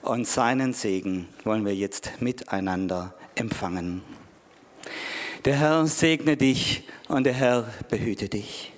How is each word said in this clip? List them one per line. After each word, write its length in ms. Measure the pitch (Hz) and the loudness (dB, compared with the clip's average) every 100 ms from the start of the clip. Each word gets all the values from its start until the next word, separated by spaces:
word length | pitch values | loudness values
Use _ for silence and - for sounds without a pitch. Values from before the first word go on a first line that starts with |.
Und 240 | - 120 113 | -2 -2 0
seinen 460 | - 120 131 131 | 2 4 4 0
Segen 540 | 123 107 95 95 92 87 - | 0 0 0 0 -4 -6 -8
wollen 220 | - 110 104 | -2 0 0
wir 80 | |
jetzt 480 | 98 98 - - - | 0 -2 -4 -8 -4
miteinander 920 | 120 - - 98 98 92 95 90 92 - - - | -4 -4 -4 -4 -2 -2 -2 -2 -6 -12 -10 -6
empfangen. 680 | 113 - 95 90 87 90 - - - - - - - - - - - - - - - | -4 -4 -4 -4 -4 -6 -10 -20 -20 -20 -20 -20 -20 -16 -12 -10 -8 -8 -10 -2 2
Der 100 | 139 | 4
Herr 320 | 151 160 160 | 4 4 4
segne 500 | - 165 160 151 147 | 4 4 4 2 4
dich 460 | 135 127 - - - - - | 4 4 0 -2 -6 -20 -2
und 160 | 135 | 2
der 100 | 131 | 2
Herr 340 | 123 127 123 113 - - | 4 4 4 0 -10 -4
behüte 400 | 110 117 98 101 | -2 0 -2 -4
dich. 440 | 107 101 - - | -4 -6 -12 -12